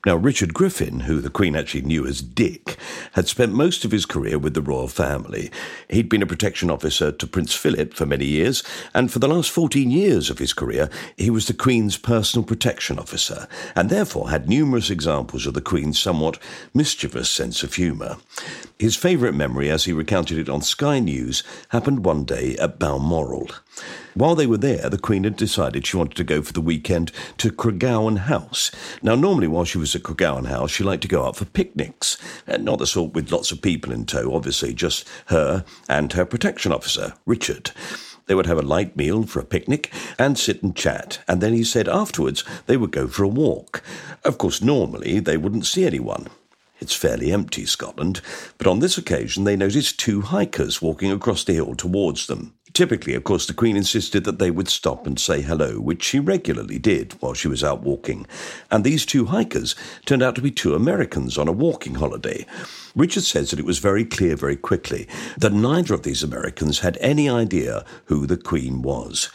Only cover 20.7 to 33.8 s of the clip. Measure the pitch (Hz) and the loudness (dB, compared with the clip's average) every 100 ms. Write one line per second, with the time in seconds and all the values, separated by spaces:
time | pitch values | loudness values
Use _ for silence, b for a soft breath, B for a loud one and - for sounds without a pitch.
20.7 | - 147 139 98 69 60 - B B B | 0 2 2 0 -2 -2 -4 B B B
21.7 | 120 127 135 90 76 69 62 64 - 73 | 0 2 2 2 0 0 -2 -2 -2 -2
22.7 | - 76 69 73 82 62 65 67 - _ | 0 -2 0 2 0 0 -6 -8 -14 _
23.7 | B B B B - 151 165 135 107 139 | B B B B 2 4 4 4 4 2
24.7 | 104 - - - 98 101 101 107 - 69 | 0 0 -2 0 2 2 0 -2 0 0
25.7 | 69 - 90 78 - 78 78 73 85 80 | 0 -2 0 0 -2 0 0 0 -2 0
26.7 | 78 - 87 82 B B B 113 - 117 | 0 0 0 0 B B B -2 0 -2
27.7 | 95 127 113 110 104 110 175 156 - - | 2 2 2 2 0 0 0 -2 -4 -4
28.7 | B B B - 120 185 165 87 82 85 | B B B 2 4 4 4 4 2 0
29.7 | 92 76 - - 78 85 65 62 65 73 | 0 -2 -2 -4 0 0 0 -2 -2 -2
30.7 | - 98 92 90 82 64 - 98 - - | 0 0 0 0 0 0 -4 -4 -2 -2
31.7 | 71 69 - - - B B B - - | -2 -6 -4 -4 -4 B B B -2 0
32.7 | - - 95 80 80 73 87 - 82 - | 0 0 0 0 -2 0 0 0 -2 -2
33.7 | 82 | -2